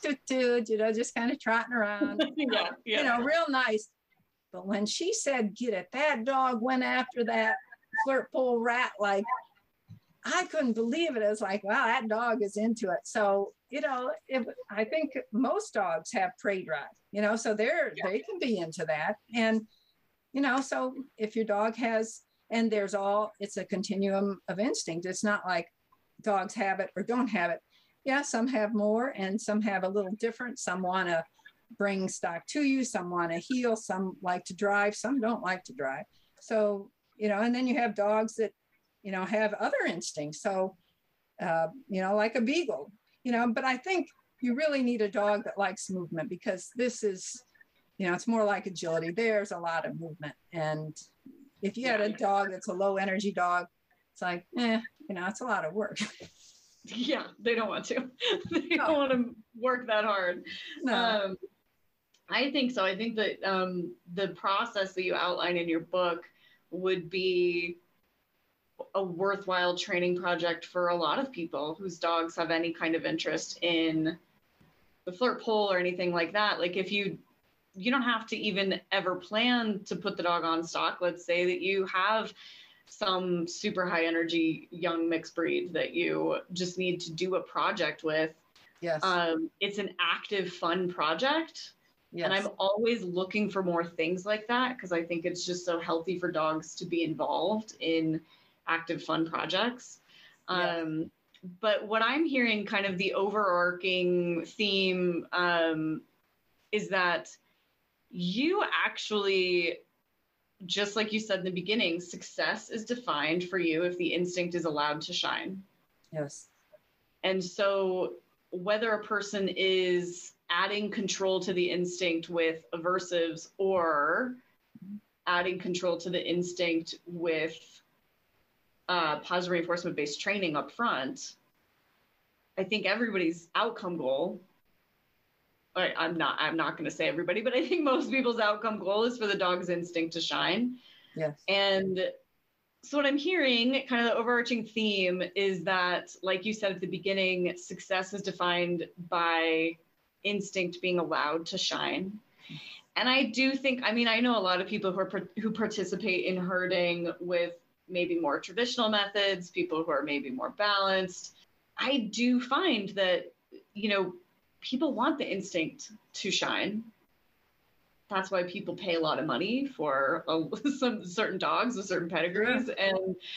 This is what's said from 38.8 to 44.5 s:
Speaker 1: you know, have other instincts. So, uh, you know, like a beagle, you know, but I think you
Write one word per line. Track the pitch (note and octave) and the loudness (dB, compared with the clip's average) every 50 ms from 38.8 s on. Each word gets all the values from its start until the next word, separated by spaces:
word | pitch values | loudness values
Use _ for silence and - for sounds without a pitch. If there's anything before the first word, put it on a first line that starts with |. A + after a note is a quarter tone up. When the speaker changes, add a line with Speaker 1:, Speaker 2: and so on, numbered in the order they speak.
| _ _ _ _ - | _ _ _ _ -8
Speaker 1:
you | F#3+ F#3+ | -6 -4
know, | F#3 F#3+ | -2 0
have | F3+ G#3+ G#3+ G#3+ G#3 G#3+ | 0 2 2 2 2 0
other | G3 A3 D4 C#5+ C5 F#4+ | 0 0 0 2 2 2
instincts. | B3+ E3+ F3 - - - D#3 D3 D3+ D#3 - | 0 -2 -2 -6 -8 -6 -6 -6 -6 -6 -4
So, | - G3+ F#3+ F#3+ F#3+ F#3+ - _ _ _ _ _ _ _ _ _ _ _ _ - | -2 0 0 0 0 -2 -4 _ _ _ _ _ _ _ _ _ _ _ _ -6
uh, | F3+ F3+ E3 E3 D#3+ E3 - C4+ - | -2 0 2 2 2 0 -2 -8 -8
you | - G3 F#3 | -4 -2 0
know, | F#3 F#3+ G#3 | 0 2 2
like | G#3+ G#3+ A3 A3 | 4 2 2 2
a | B3+ | 2
beagle, | A3 B3+ D4+ F4 D#4+ A#3 - - D3 - - _ _ _ _ _ - | 2 2 2 2 0 0 -2 -6 -6 -10 -16 _ _ _ _ _ -2
you | B3 | 0
know, | A#3 A3+ A#3+ A#3+ A3+ | 2 2 2 2 2
but | C#4 B3+ | 2 2
I | C4 B3+ | 0 0
think | B3+ - F#4+ F#4+ E4+ C4+ - - _ _ _ _ - | 0 0 0 0 0 0 -2 -8 _ _ _ _ -2
you | B3+ B3 | 0 0